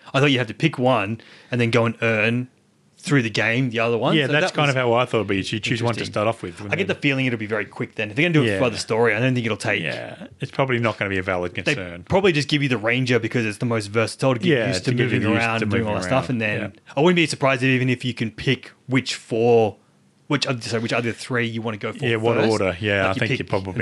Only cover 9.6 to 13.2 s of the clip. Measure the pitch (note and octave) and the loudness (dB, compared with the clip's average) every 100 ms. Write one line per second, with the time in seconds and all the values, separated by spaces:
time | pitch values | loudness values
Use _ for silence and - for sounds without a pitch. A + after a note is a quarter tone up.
9.6 | A2+ G#2 D2+ - A#2 - A3 - C3+ - | -2 -2 -4 -6 -10 -14 -18 -12 -6 -2
10.6 | C3 A#2+ A#2 - G2+ F#2+ F#2+ F2+ F2+ G2 | 0 0 0 0 -2 -2 -2 -2 -4 -4
11.6 | A#2+ B2+ F2+ F2 - F#3+ F#3+ D3 C3+ D3 | -4 -4 -6 -12 -2 2 4 2 0 0
12.6 | C#3 A#2 A2 B2 B2+ A#2+ | 0 0 0 0 2 2